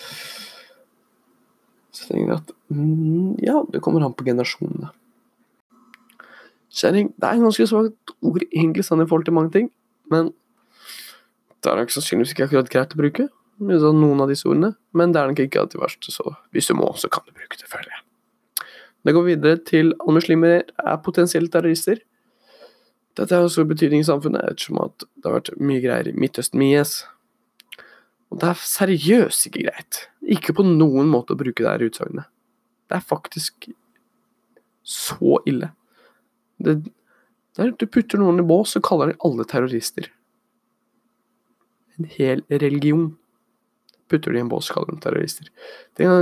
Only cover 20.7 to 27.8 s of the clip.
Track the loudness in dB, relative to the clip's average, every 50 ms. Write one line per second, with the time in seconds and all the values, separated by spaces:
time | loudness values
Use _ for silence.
20.7 | -6 -6 -4 -2 -4 -4 -4 -2 0 2 2 2 2 0 -2 0 0 0 2 2
21.7 | 0 0 0 -2 -2 -2 _ _ _ _ _ _ _ _ _ _ _ -20 -20 -20
22.7 | _ _ _ _ _ _ _ _ -8 -6 -2 2 2 2 2 2 2 0 0 0
23.7 | 0 0 2 2 4 2 2 2 0 0 0 -2 -2 -2 -2 -4 -6 -6 -6 -4
24.7 | -4 -2 -4 -4 -8 -14 -20 -20 _ -8 -4 -2 -2 -2 -4 -6 -6 -4 -2 0
25.7 | 0 0 0 -2 -2 -2 -4 -4 -2 -2 -2 -2 -2 -6 -6 -4 0 2 2 4
26.7 | 4 2 2 0 -4 -10 -14 -16 -20 _ _ _ _ _ _ _ _ _ _ _
27.7 | -20 -20